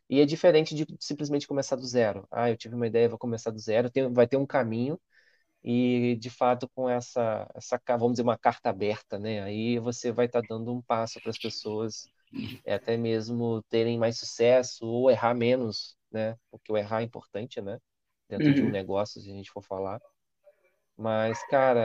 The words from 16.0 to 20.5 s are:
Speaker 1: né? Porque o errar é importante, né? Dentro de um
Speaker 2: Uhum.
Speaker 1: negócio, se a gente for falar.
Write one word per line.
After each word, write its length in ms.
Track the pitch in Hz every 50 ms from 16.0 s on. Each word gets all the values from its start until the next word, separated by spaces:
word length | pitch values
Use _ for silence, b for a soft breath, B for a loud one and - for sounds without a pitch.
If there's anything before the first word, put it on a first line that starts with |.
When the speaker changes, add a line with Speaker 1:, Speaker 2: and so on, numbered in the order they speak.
| _ _
Speaker 1:
né? 260 | - 110 110 110 113 113 _ _
Porque 200 | - 107 _ -
o 60 | 107
errar 240 | 107 104 107 110 110
é 40 | 117
importante, 560 | 117 - - - _ - 101 113 135 - 120
né? 180 | 101 98 101 - _ _ _ _ _ _ _ _ _ -
Dentro 240 | - 98 151 147 139
de 100 | 196 -
um 60 | -
Speaker 2:
Uhum. 20 |
Speaker 1:
negócio, 500 | 104 98 95 92 98 98 107 104 - -
se 80 | 101 98
a 20 | 98
gente 180 | 98 95 -
for 120 | - 104 -
falar. 380 | - 98 95 98 95 101 117 - _ _ _ _ _ _ _ _ -